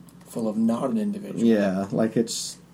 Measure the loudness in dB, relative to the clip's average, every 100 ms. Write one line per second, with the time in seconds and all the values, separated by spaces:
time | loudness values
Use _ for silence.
0 | -20 -20 -12 -6 -4 0 0 0 0 -2
1 | -2 -4 -6 0 4 4 4 0 -2 0
2 | 0 2 0 -2 -10 -12 -20